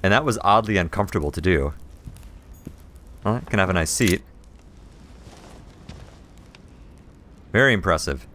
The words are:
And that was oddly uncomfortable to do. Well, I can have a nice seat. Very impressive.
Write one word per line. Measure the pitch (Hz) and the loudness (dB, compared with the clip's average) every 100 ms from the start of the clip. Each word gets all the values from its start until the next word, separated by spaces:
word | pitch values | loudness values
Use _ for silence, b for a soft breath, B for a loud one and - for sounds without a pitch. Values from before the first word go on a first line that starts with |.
And | 98 | 4
that | 110 | 2
was | 151 104 | 2 0
oddly | 98 107 107 101 | 4 4 4 0
uncomfortable | 85 - 101 - 73 | 0 -2 -2 -2 -2
to | 78 | -2
do. | 85 82 69 - - - - - - - - - - - - - - - | 2 2 0 -6 -16 -18 -18 -18 -20 -20 -20 -20 -20 -20 -20 -20 -20 -8
Well, | 104 107 | -4 -4
I | - | -2
can | 104 | 0
have | 95 | 0
a | |
nice | 90 80 | 0 -2
seat. | - 110 90 - - - - - - - - - - - - - - - - - - - - - - - - - - - - - - - - - | 0 0 0 -4 -20 -20 -20 -20 -20 -20 -20 -20 -20 -20 -20 -20 -20 -20 -20 -20 -18 -20 -20 -20 -20 -20 -20 -20 -20 -20 -20 -20 -20 -20 -20 -4
Very | 107 135 | 2 4
impressive. | 110 95 80 - 67 - | 4 2 0 0 -8 -10